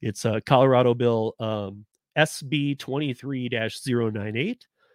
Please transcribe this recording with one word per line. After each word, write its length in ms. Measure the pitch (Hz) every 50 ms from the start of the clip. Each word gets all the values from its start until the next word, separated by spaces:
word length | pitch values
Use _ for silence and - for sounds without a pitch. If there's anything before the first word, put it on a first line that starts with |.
It's, 240 | - 113 101 - -
uh, 160 | 117 107 110 -
Colorado 480 | - 135 127 135 135 131 123 127 123 120
Bill, 420 | 120 123 120 117 113 110 110 - -
um, 460 | 117 110 110 107 101 98 101 104 107 _ _ _ _ _ _
S 260 | 147 156 156 - -
B 340 | 147 131 147 147 143 143 139
twenty-three 760 | 139 - - 131 143 151 143 123 - - 139 139 127 123 120
dash 300 | 120 113 113 110 - -
zero 280 | - 135 120 120 117 110
nine 260 | 107 107 101 107 107
eight. 320 | 117 147 214 247 - _ _ _ _ _ _